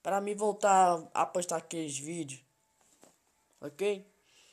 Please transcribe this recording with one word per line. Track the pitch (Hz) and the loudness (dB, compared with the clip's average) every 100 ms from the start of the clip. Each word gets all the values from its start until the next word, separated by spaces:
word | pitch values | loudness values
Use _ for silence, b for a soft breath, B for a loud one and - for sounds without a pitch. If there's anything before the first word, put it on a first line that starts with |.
Pra | 165 196 | -4 -2
me | 202 | -2
voltar | 202 208 202 202 190 180 170 - | -2 -2 2 4 6 6 4 -2
a | - 170 | -2 0
postar | 185 170 165 | -2 -2 -4
aqueles | - 170 156 135 | -6 -8 -8 -8
vídeos. | 143 170 147 131 _ _ _ _ _ _ - _ _ _ _ _ | -10 -10 -10 -14 _ _ _ _ _ _ -20 _ _ _ _ _
Ok? | 143 143 202 196 196 _ b b b | -14 -4 -4 -4 -8 _ b b b